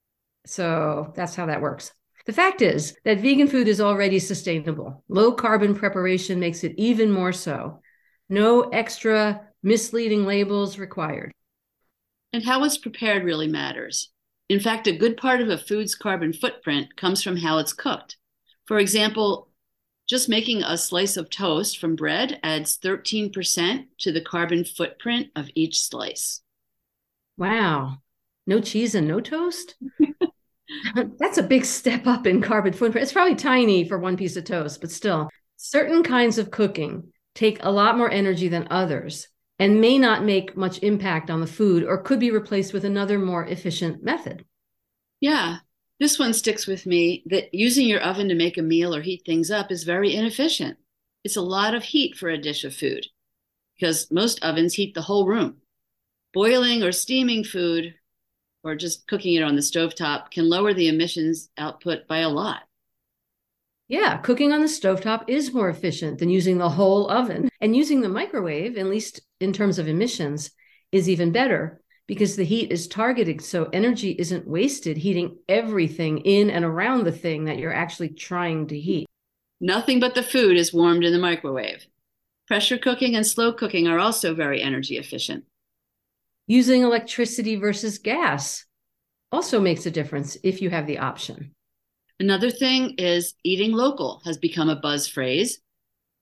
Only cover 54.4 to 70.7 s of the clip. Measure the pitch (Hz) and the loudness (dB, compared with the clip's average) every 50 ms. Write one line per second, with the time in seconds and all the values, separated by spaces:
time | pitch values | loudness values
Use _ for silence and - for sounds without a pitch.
54.4 | - 160 156 160 165 175 - - 202 196 - 165 160 185 202 202 190 185 214 233 | -2 -2 0 2 0 0 0 -2 -4 -4 -4 -8 -4 0 0 2 2 2 2 0
55.4 | 180 - - _ _ _ _ _ _ _ _ _ _ _ _ _ _ _ - 185 | 0 -2 -4 _ _ _ _ _ _ _ _ _ _ _ _ _ _ _ -2 2
56.4 | 202 226 254 254 247 240 240 233 202 175 180 - - - 262 262 254 240 233 220 | 2 4 4 4 4 2 2 2 0 0 0 -2 -2 0 0 0 2 2 0 -2
57.4 | 214 - - 185 175 170 165 165 165 170 165 _ _ _ _ _ _ _ _ _ | -2 -4 -4 -2 0 0 0 0 -2 -6 -10 _ _ _ _ _ _ _ _ _
58.4 | _ _ _ _ - 160 156 151 175 170 - - - - 208 190 - 185 170 165 | _ _ _ _ -10 -8 -8 -6 -6 -8 -8 -8 -8 -6 -4 -2 0 2 2 2
59.4 | 160 147 143 143 143 - - 170 165 165 165 - 170 147 147 - - - - 175 | 4 2 2 2 0 0 0 0 0 0 -2 -4 -2 -2 -2 -4 -6 -8 -2 0
60.4 | 165 165 170 185 202 208 196 185 170 160 156 160 170 175 - 170 156 160 165 160 | 2 2 4 4 2 2 2 4 2 2 4 2 0 0 -2 -2 -2 -2 -2 -4
61.4 | - _ - - 151 156 - - - 175 160 - - - 160 160 165 160 143 151 | -6 _ -12 -10 -10 -10 -10 -8 -6 -6 -6 -6 -4 -4 -2 -2 0 0 -2 -2
62.4 | 196 208 - - - _ _ _ _ _ _ _ _ _ _ _ _ _ _ _ | -4 -4 -6 -8 -12 _ _ _ _ _ _ _ _ _ _ _ _ _ _ _
63.4 | _ _ _ _ _ _ _ _ _ - 247 370 427 - - 151 - - 247 247 | _ _ _ _ _ _ _ _ _ -4 -2 0 2 0 0 -2 0 0 2 4
64.4 | 285 285 302 302 302 302 302 - - 190 190 190 190 220 220 226 226 - 254 294 | 4 4 4 4 2 0 0 0 0 0 0 0 0 -2 -4 -4 -2 -2 -2 -2
65.4 | 285 254 247 247 202 180 156 - - 185 - - 175 151 135 - 170 175 185 185 | -2 -2 -2 0 0 0 -2 -2 -4 -4 -4 -4 -6 -6 -4 -2 0 2 2 4
66.4 | 165 185 185 180 175 170 139 175 202 190 196 202 202 - 196 247 247 220 - - | 4 4 2 2 2 2 2 4 4 4 4 4 2 2 2 0 0 0 -2 -2
67.4 | 170 247 - - - 220 226 262 302 294 294 262 233 190 185 233 359 - - 254 | -2 -2 -2 0 0 2 4 4 4 4 2 2 2 2 0 -2 -4 -4 -4 -4
68.4 | 185 165 147 151 180 240 247 208 190 190 196 220 220 - - - _ _ _ - | -4 -2 -2 -4 -4 -4 -4 -4 -4 -2 -2 -4 -4 -6 -12 -18 _ _ _ -4
69.4 | 185 196 190 - 208 196 190 190 156 156 156 170 220 240 - - 165 143 147 151 | -2 -2 0 2 2 0 2 0 -2 -2 0 0 0 0 -2 -4 -4 -4 -4 -6
70.4 | 151 - _ _ _ _ | -8 -12 _ _ _ _